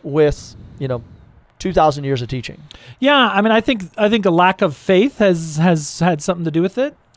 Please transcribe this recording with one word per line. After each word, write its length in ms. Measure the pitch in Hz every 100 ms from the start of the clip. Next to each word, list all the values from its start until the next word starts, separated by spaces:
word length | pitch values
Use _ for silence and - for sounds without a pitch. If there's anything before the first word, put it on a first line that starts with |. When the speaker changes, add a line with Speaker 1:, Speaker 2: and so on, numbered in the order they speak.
Speaker 1:
with, 520 | 151 147 151 - - - - -
you 100 | 135
know, 140 | 123 120 - - _ _ -
two 140 | 190
thousand 300 | 170 156 143
years 180 | 139 135
of 60 | 117
teaching"? 340 | 127 - - - - - -
Speaker 2:
Yeah, 160 | 262 285
I 220 | 233 196
mean, 100 | 220
I 80 | 220
think, 220 | 220 233 175 -
I 100 | 214
think 160 | 226
a 60 | 190
lack 320 | 170 180 -
of 120 | 185 139
faith 420 | - 185 262 -
has, 380 | 208 170 165 151
has 420 | 175 160 147 -
had 240 | 170 160
something 220 | - 175
to 60 | 165
do 120 | 160
with 160 | 185 240
it. 180 | 285 - _